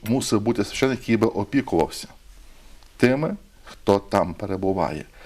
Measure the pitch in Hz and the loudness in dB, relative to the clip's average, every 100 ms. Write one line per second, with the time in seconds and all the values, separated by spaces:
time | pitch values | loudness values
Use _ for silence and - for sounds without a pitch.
0 | - 131 - 110 107 120 131 - 135 123 | -2 -2 2 0 0 -2 -2 0 -2 -2
1 | - 113 110 - 101 139 - 85 76 - | 0 2 2 0 -2 -2 0 0 0 -2
2 | - - - - - - - - - - | -14 -20 -20 -20 -20 -20 -20 -20 -14 2
3 | 123 135 156 208 - - - - - 101 | 2 2 -2 -6 -12 -20 -20 -8 2 2
4 | - 101 85 - 98 95 95 95 76 76 | 2 0 0 -4 -6 -4 -2 0 -2 -4
5 | - - | -12 -20